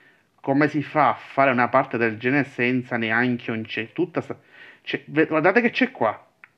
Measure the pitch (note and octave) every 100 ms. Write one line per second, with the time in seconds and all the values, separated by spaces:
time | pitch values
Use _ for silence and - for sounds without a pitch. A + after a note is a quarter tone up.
0 | _ _ _ _ - C#3 D3 D3+ C#3 D#3
1 | C3 A2 - - C#3 B2 A#2+ C3 C#3+ A#2
2 | A#2 A2 B2 C#3+ C3+ - B2 B2+ B2 A#2+
3 | A2+ A2+ B2 A#2+ - A2+ A2 - A2+ -
4 | F3+ C#3+ - - _ - - - - -
5 | - D3 D#3 D#3 E3+ G#3+ A3+ - B3 -
6 | A2 - - _ -